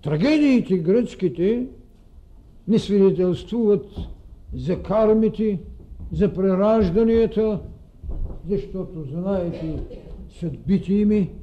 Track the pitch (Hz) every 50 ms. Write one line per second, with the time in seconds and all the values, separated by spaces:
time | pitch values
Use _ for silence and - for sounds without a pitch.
0 | - 147 151 151 185 277 311 302 302 277 262 240 - - 190 180 160 165 196 240
1 | 240 - - - 190 175 123 160 175 202 233 240 254 262 - - - - - -
2 | - - - - - - - - - - - - - - 220 220 - - 202 202
3 | 190 190 165 160 185 180 175 170 - - 208 240 226 208 208 - 202 - - -
4 | - - - - - - - - - - - 127 127 151 180 - - - 190 220
5 | 220 214 214 220 220 214 - - 220 220 202 175 - - - - - - - -
6 | - - - 156 208 196 - 180 190 196 190 185 202 214 220 226 214 175 165 220
7 | 226 226 226 226 226 214 - 208 220 220 214 - - - - - - - - -
8 | - - - - - - - - - 156 202 - - - - 190 185 - 180 165
9 | 147 127 139 170 180 196 202 185 175 170 - - 160 160 151 131 - - - -
10 | - - - - - - - - 175 160 135 - - - 196 190 - - 196 208
11 | 208 208 214 214 185 - - -